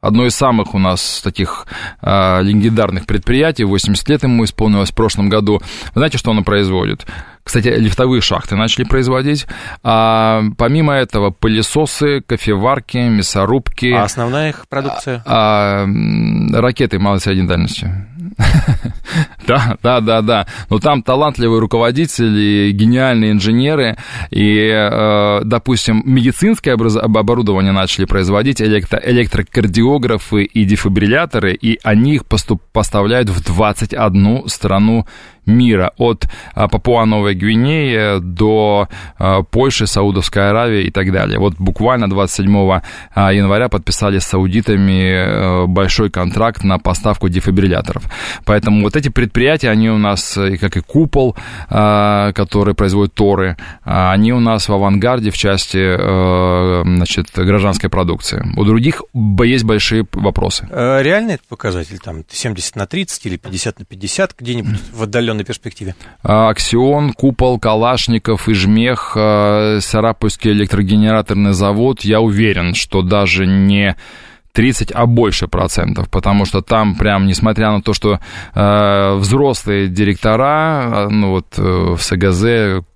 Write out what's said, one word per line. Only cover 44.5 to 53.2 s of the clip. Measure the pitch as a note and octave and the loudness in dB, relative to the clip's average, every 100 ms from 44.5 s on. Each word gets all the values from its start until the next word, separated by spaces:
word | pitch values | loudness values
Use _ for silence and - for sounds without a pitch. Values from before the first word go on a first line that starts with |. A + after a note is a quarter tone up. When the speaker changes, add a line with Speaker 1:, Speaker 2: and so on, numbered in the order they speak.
| G2+ G#2+ G2+ G2 F#2+ F#2 | 0 2 2 2 2 2
Speaker 1:
э, | F#2 G2+ G#2 F#2+ F#2 F2+ | 0 0 -2 0 0 0
большой | F#2 F#2+ - G#2 | 0 0 0 -2
контракт | - F2+ F#2+ A2+ A2+ | -2 -4 0 -2 0
на | G2+ F2+ | -2 0
поставку | - F2 A2+ G2+ G2 | 0 -2 -2 -2 0
дефибрилляторов. | F2 G#2 F#2+ F#2+ F2 - - - - - - | 0 0 2 2 0 -2 -6 -8 -10 -12 -10
Поэтому | - G#2 G2+ G#2 | 0 0 2 2
вот | G#2 D#3 | 2 0
эти | C#3+ | -2
предприятия, | A#2 A#2+ - B2+ D#3 B2+ | -2 0 2 2 2 2
они | G#2+ A2 | 2 2
у | A2 | 2
нас, | G#2 G2 - - | 2 0 -4 -2
э, | G2 F#2+ | -2 -2
как | G2 F#2 | -2 -4
и | |
Купол, | - D3 D#3+ C#3+ B2+ - - - - | -2 0 2 2 0 -2 -14 -16 -4
а, | - G#2+ G#2 G#2 G#2 G2+ | 0 2 2 2 2 0
который | G2 G2 G#2 G2+ | -2 -2 0 0
производит | G2 G2 F#2+ G2+ | 0 0 2 0
торы, | - | 2